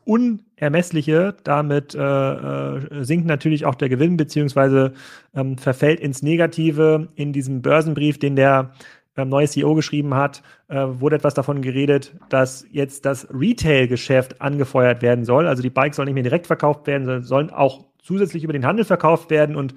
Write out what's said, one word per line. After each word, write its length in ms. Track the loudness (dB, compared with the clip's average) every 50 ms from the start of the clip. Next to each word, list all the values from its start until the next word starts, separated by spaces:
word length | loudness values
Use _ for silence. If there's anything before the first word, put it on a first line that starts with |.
| _
Unermessliche. 1300 | 0 0 2 2 0 -2 -4 -8 _ _ _ -2 0 0 0 0 0 -4 -2 0 2 2 2 2 0 -4 -8 _
Damit, 500 | -2 -2 0 0 0 0 -2 -2 -4 -6
äh, 60 | -4
äh, 1040 | -2 0 0 0 0 -2 -4 -4 -6 -6 -6 -6 -6 -6 -8 -8 -10 -10 -10 -10 -4
sinkt 240 | -2 -2 -2 0 0
natürlich 380 | -2 -2 0 -2 -2 0 0
auch 100 | -2 -2
der 120 | -2 -2 -2
Gewinn, 280 | 0 0 2 0 2
beziehungsweise, 800 | 0 -2 -2 -2 -2 -2 0 2 2 2 4 4 4 2 2 -2 -8 -20 -20 -20 -20 _ _
ähm, 260 | _ -6 -4 -4 -6 -4
verfällt 420 | -2 -4 -2 2 2 2 2 2
ins 220 | -2 -6 -6 -4
Negative. 840 | -2 -2 0 0 0 0 0 -2 -2 0 2 2 2 4 2 2 -2 -6 _
In 180 | -8 -6 -4
diesem 300 | -4 -4 -4 -4 -6 -4
Börsenbrief, 560 | 0 2 2 2 2 0 -2 0 -2 -2 -2 0
den 160 | -2 0 2
der 380 | 4 4 4 4 4 0 -2 -10 _ -20 -20 -20 _ _ _ _ -6
ähm, 100 | -4 0
neue 180 | 2 2 2
C 140 | 2 0 0
E 40 | 0
O 100 | 2 2
geschrieben 400 | 0 0 -2 -4 -4 -4 -2 0
hat, 280 | 0 0 -2 -4 -10 _ _ -20 _ _ _
äh, 180 | -6 -4 -4 -4
wurde 280 | -4 -2 -2 0 0
etwas 180 | 2 0 0 0
davon 260 | 0 -4 -2 -4 -4
geredet, 540 | -4 -4 -2 -2 2 2 2 0 0 -6 -18 -20 -8 _
dass 340 | 0 0 0 0 -2 -12 -18 _
jetzt 340 | -6 -6 -6 -4 -6 -6 -6
das 240 | -4 -4 -4 -10 -12
Retail-Geschäft 1080 | -6 -2 -2 -2 -2 0 2 2 4 4 4 2 0 -4 0 2 2 2 2 0 -8 -8
angefeuert 640 | -6 -4 -2 -2 -4 0 2 2 4 4 2 2
werden 240 | 2 0 2 0 0
soll. 200 | 2 2 2 2
Also 160 | 2 0 -2
die 60 | -2 -2
Bikes 280 | 0 0 0 0 0
sollen 100 | -4 -4
nicht 80 | -4 -2
mehr 80 | -2
direkt 240 | -2 0 -2 -2 -2
verkauft 400 | -2 -4 0 0 0 0 -2 -4
werden, 180 | -4 -4 -2 -2
sondern 200 | -4 -4 -6 -4
sollen 260 | -2 0 0 0 -2
auch 340 | 0 2 2 2 2 -4 -14 _ _ _
zusätzlich 420 | _ -6 -2 -2 -2 -2 -2 -6 -6
über 100 | -4 -4
den 100 | 0 0
Handel 220 | 0 2 2 2
verkauft 420 | 0 0 2 4 2 2 2 0 0
werden. 260 | 2 2 2 2 0
Und 180 | -4 -6 -6 -8